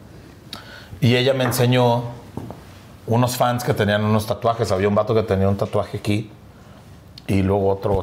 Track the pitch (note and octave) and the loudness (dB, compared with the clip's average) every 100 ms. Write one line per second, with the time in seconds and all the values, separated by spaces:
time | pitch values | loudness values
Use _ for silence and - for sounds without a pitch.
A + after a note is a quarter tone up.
0 | - - - - - - - - - - | -20 -20 -20 -20 -20 -20 -18 -20 -20 -2
1 | A#2 B2 C3 C3 B2 C3 B2 B2+ A#2+ A#2+ | 2 2 2 2 0 0 2 4 2 2
2 | B2 - - - - - - - - - | -4 -12 -16 -14 -14 -16 -20 -20 -20 -14
3 | - A#2 B2 - B2 B2 - A2+ G#2 G#2 | -2 0 2 0 0 0 -2 0 2 2
4 | G#2+ G#2+ G#2 G#2+ A#2 A#2 G#2 F#2+ G2+ G#2 | 2 0 0 -2 -2 0 0 0 2 2
5 | - A2 G2+ F#2+ G2 G2+ G#2+ G#2 G2 - | 2 0 2 2 2 0 -2 -4 -4 -6
6 | - G#2 A2 - - - - - - - | -2 -2 -4 -14 -20 -20 -20 -20 -20 -20
7 | - - - G2 F#2+ G2+ G2 G2 G#2 G2 | -20 -14 -2 0 2 2 0 0 -2 -2